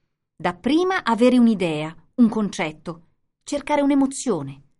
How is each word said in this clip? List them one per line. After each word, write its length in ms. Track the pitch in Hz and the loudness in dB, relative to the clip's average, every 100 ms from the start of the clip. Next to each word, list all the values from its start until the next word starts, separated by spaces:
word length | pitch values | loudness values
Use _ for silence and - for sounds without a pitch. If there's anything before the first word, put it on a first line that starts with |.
| _ _ _ - | _ _ _ -8
Dapprima 680 | 175 180 247 311 370 381 | -6 -4 0 0 0 -2
avere 360 | - 220 247 247 | -2 2 4 6
un'idea, 560 | 233 196 175 151 156 - _ - | 4 2 -2 -4 -8 -12 _ 2
un 120 | 226 | 2
concetto, 760 | 220 202 - 160 151 180 165 _ _ _ _ | 2 -4 -4 -8 -8 -16 -16 _ _ _ _
cercare 380 | - 285 277 294 | -8 -8 -2 0
un'emozione. 800 | 277 285 269 - 262 170 139 139 _ _ | 2 2 0 -2 -4 -4 -6 -14 _ _